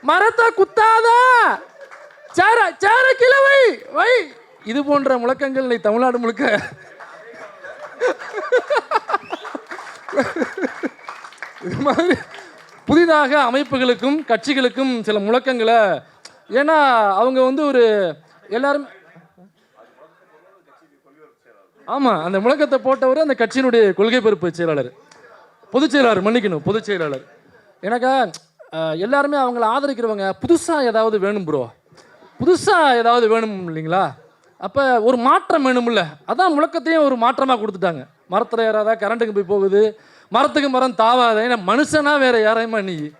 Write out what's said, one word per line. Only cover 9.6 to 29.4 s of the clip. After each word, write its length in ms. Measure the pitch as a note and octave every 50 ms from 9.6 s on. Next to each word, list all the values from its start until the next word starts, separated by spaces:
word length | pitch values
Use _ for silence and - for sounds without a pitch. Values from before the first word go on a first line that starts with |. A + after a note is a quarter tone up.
| - - F4 - - - - - - - - - - - - E4+ C#4 - - - F#4 - - - - - - - - - - - - - - - - - - - -
இது 120 | F3 F#3
மாதிரி 420 | - C4+ C#4+ - - E4 F4+ D4+ - - - - - - - - - - - - - -
புதிதாக 580 | - - D#4+ F4 E4 D#4 D4+ D4 B3+ C#4 D4+
அமைப்புகளுக்கும் 800 | C#4 A#3+ A#3+ C#4 C#4+ A#3 C4+ B3+ B3+ B3+ B3 - A3+ C4+ C#4+ D#4+ C#4+ -
கட்சிகளுக்கும் 760 | A#3 G#3+ - C4+ D4 C4+ C4 B3 - B3 C4+ C4 B3+ A#3
சில 160 | G3+ G3+ G#3 G#3
முழக்கங்களை, 840 | G3 G#3 A3+ C4 B3+ C4 C4 A#3+ A3 A3 A#3 A#3 G#3+ G3 E3 C3 - _ _ _ _ - - - _ _
ஏன்னா 580 | G3+ B3 C#4+ D4+ D#4+ D#4 C#4+ C4+ B3 A3+ G#3+ G3+
அவங்க 340 | G3 F#3+ A3+ B3+ C4 C4
வந்து 240 | C4 B3+ C4 C#4 D4+
ஒரு 480 | C#4+ C4+ B3+ A#3 A3+ G#3+ G#3 F#3+ E3+ D3+ D3 _ _ _ _ _ -
எல்லாருமே, 360 | G3 A3+ C4 C#4+ C#4+ D4 C#4 - - - _ - - E3+ _ _ _ _ F3+ G3 _ _ _ _ _ _ - _ _ _ D3+ D#3+ _ _ _ _ _ _ _ F#3 F#3+ _ _ D3 C#3+ _ E3 D#3+ C#3+ C#3 _ C#3 C#3 D#3 D#3 C#3+ _ _ _ B2 A2+ _ _ _ _ _ _
ஆமா, 360 | - G#3+ C#4 C#4 B3 G#3 D#3+
அந்த 180 | D#3 F3 G3 F#3+
முழக்கத்தை 380 | G3+ A#3+ C#4+ C#4+ D4+ C4 C#4 C4
போட்டவர் 400 | C4 C4 C4 A#3 B3+ C4 C4 D4+
அந்த 160 | D#4+ D4+ C4 -
கட்சியினுடைய 560 | A#3 A3 - C4 C4 B3+ A3+ A#3 A3 G3 F3+
கொள்கை 260 | - G3+ A3+ A#3 B3+
பரப்பு 340 | G3+ A3 G#3 E3+ F3 F3 E3
செயலாளர், 380 | E3 E3+ E3 D#3 C#3+ B2+ B2 - - _ _ - - - - - - - _ _ _ _ _
பொதுச் 200 | - B3 D4 D#4
செயலாளர், 320 | A#3 C#4+ C4 A#3 G#3+ F#3+
மன்னிக்கணும், 380 | F#3 G#3 A3+ B3 G3+ G#3 F3 D3+ C#3+
பொதுச் 200 | F3+ G3+ A3 -
செயலாளர். 400 | - G#3 F3+ E3 D3+ C#3 C3 - _ - _ _ _ _ _ _ _ _ _
எனக்கா, 500 | - G3 A#3 B3 A#3 B3+ C4+ C4+ B3 F#3 D#3 - _ _ _ _ C#5+ C5
அஹ், 260 | - D#3+ D#3+ D#3+ D#3 E3
எல்லாருமே 380 | F#3+ A#3 C4+ C#4+ C#4+ C#4+ D4
அவங்கள 280 | C#4+